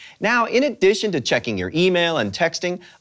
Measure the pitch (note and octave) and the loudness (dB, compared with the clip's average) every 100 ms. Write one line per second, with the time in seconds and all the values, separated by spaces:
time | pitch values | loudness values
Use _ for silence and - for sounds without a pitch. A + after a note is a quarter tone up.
0 | - - G#3 A#3+ A3+ B3 C#4+ - F#3+ G#3 | -20 -6 -2 0 0 0 0 2 2 2
1 | G#3+ E3 - B2+ A#2 G2 F2+ D#3 F3+ F3+ | 0 -2 0 -2 -2 -4 -2 0 2 2
2 | E3+ D#3+ G#2 - E3+ - F3+ F3 - - | 0 0 -2 -2 -2 -2 -6 -6 -12 -8